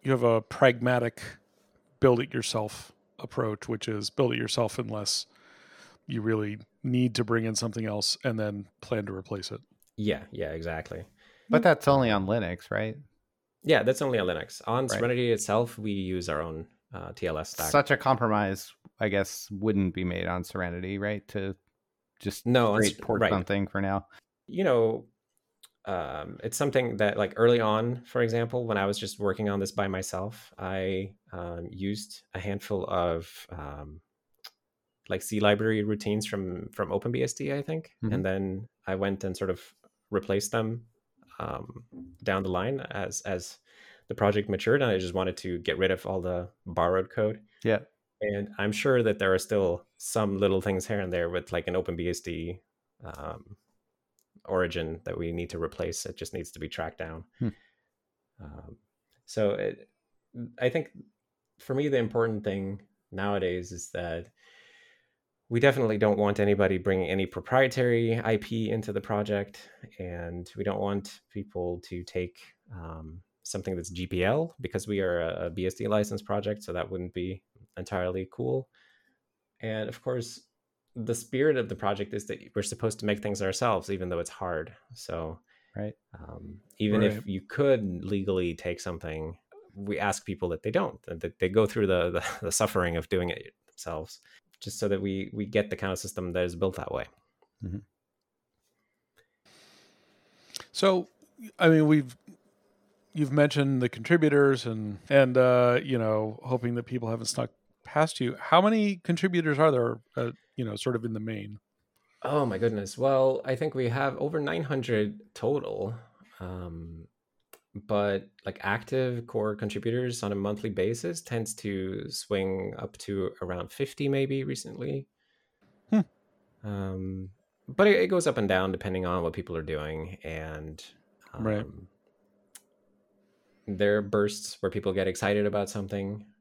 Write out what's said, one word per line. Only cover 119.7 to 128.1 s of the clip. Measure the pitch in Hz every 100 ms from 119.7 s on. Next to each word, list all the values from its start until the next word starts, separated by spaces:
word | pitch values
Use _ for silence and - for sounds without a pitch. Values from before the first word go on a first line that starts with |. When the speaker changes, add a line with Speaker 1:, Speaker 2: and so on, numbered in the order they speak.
| 104 117 120 127 120
Speaker 2:
on | 101
a | 101
monthly | 101 104 117
basis | 95 95 117 175 165
tends | - 120 110 -
to | 107 98 95 101 -
swing | - - 101 95 95 95 101
up | - -
to | - 98 92 -
around | 90 90 90
fifty | - 139 - 139
maybe | 139 135 135
recently. | 135 131 - - 135 139 139 _ _ _ _ _ _ _ _
Speaker 1:
Hmm. | 220 175 _ _ _ _ _
Speaker 2:
Um, | 104 101 98 95 95 95 92 - _ _ -
but | 135 208
it, | 190
it |
goes | 185